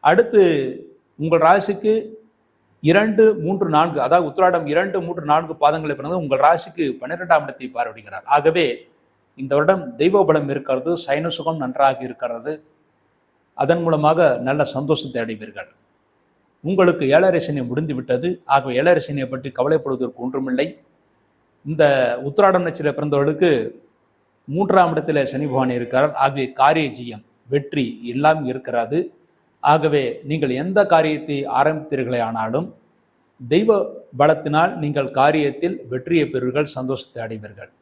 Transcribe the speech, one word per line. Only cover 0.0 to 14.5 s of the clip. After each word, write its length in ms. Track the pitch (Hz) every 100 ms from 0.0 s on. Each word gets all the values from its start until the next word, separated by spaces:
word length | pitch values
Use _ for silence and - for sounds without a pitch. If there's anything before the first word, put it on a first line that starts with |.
அடுத்து 400 | 143 185 240 214 180 151 131 - - _ _ _
உங்கள் 240 | 156 165 160
ராசிக்கு 460 | 196 196 196 214 220 214 - _ _ _ _ _ _
இரண்டு, 400 | 151 180 220 208 220 196
மூன்று, 240 | 160 190 175 151
நான்கு, 240 | 170 151 123
அதாவது 220 | 170 156
உத்திராடம் 360 | 139 185 170 147
இரண்டு, 260 | 156 190 196 170
மூன்று, 180 | 175 147
நான்கு 220 | 151 160 -
பாதங்களை 320 | 147 156 156 139
பிறந்தது 280 | 139 180
உங்கள் 180 | 151 131 147
ராசிக்கு 400 | 170 - 170 147 117
பன்னிரெண்டாம் 460 | 127 175 180 160 143
இடத்தை 220 | 131 127 117
பார்வையிடுகிறார். 500 | 117 113 101 95 - 143
ஆகவே 300 | 151 170 147 120 - _ _ _ _ -
இந்த 140 | 135 139
வருடம் 260 | 151 190 160 -
தெய்வ 200 | 160 202 190
பலம் 240 | 151 139
இருக்கிறது, 380 | 139 - 131 160 170 -
சைன 260 | 143 165 160
சுகம் 240 | 160 160
நன்றாக 340 | 127 127 135 135 127
இருக்கிறது. 460 | 120 123 117 127 151 _ _ _ _ _ _ _ _ _ -
அதன் 240 | 139 170 165
மூலமாக 420 | 151 147 160 160 120
நல்ல 140 | 123